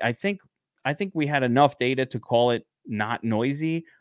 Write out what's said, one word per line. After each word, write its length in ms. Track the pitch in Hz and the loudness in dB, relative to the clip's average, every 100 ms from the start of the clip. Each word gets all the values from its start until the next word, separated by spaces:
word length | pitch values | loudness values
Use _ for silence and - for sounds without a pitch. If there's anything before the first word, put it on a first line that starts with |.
I 80 | 117 | -2
think, 300 | 117 196 190 _ _ _ _ | -2 -6 -6 _ _ _ _
I 100 | 131 | -6
think 200 | 147 196 165 | -4 -4 -2
we 120 | 147 | -2
had 160 | 147 | 0
enough 360 | 127 123 143 - | 2 4 4 4
data 260 | 123 131 131 | -2 0 -2
to 140 | 113 | -4
call 320 | - 117 123 | -2 2 2
it 140 | 120 - _ - | 2 -4 _ -10
not 380 | 107 107 117 | -6 -4 -4
noisy 640 | 113 107 127 143 160 165 165 _ | -2 0 0 -2 -4 -4 -6 _